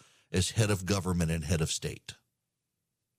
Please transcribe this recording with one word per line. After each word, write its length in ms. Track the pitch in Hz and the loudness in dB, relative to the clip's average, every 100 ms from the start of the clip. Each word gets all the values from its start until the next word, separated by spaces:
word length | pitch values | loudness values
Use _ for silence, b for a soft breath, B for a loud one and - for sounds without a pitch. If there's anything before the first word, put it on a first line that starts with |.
| b b b | b b b
as 200 | 92 92 | 0 0
head 180 | - 104 | 2 2
of 160 | 95 92 | 0 0
government 460 | 98 87 87 80 | 0 2 0 2
and 120 | 82 | 0
head 160 | 76 82 | 0 0
of 100 | 78 | 0
state, 460 | - 76 - - - _ _ _ _ _ _ _ _ _ | -2 -6 -8 -14 -20 _ _ _ _ _ _ _ _ _